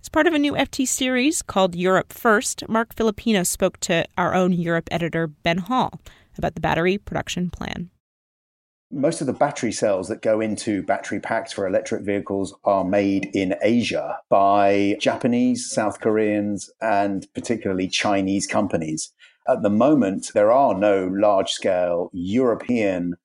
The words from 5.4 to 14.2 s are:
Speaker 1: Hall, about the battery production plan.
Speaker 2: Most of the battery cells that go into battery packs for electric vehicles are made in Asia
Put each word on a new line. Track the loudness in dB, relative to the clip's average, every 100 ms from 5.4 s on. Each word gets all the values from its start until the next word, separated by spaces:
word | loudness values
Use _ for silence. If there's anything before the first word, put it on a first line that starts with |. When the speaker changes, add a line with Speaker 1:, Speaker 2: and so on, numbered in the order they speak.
| -2 -2
Speaker 1:
Hall, | -2 -2 -2 -6 -20 -20 _ -6
about | -4 -2
the |
battery | -2 0 0 -2
production | -4 -8 -6 -6 -6
plan. | -6 -10 -10 -12 _ _ _ _ _ _ _ _ _ _
Speaker 2:
Most | -2 -2 0
of | -4
the |
battery | 0 -2 0 -4
cells | 0 0 0 -4
that | -4
go | 0 0
into | 0 -4 -2 -2
battery | -2 -4 -4 -8
packs | -4 -4 -4
for | -6 -2
electric | -2 -2 -6
vehicles | -2 -4 -4 -4 -6 -4
are | -2 0 0
made | 0 2 0 -2
in | -2 -2 0
Asia | 2 2 0 -4 -4 -10